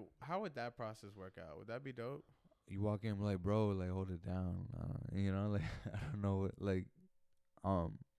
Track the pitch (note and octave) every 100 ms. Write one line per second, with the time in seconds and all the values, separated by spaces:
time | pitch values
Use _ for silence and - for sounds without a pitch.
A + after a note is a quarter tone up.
0 | G2+ - C3 F3+ G#3 C#3 A#2+ - A2 G#2+
1 | G#2 G2+ F#2+ F2+ E2 D#2 G#2 A#2+ C#3 B2
2 | A#2 C#3+ - _ - _ - G2 G#2 G#2
3 | A2 G2+ G#2 F#2+ F2 G#2 G#2+ F#2+ F2+ F#2
4 | F#2+ F2 D#2+ F#2 F#2 F2+ F2+ - E2 -
5 | - G2 G2 F#2+ G#2 G2+ G2+ - - F#2+
6 | - G#2 G2+ G2 F#2+ - G2 F#2 F#2 -
7 | - _ _ _ _ - F#2+ F#2+ E2 -
8 | -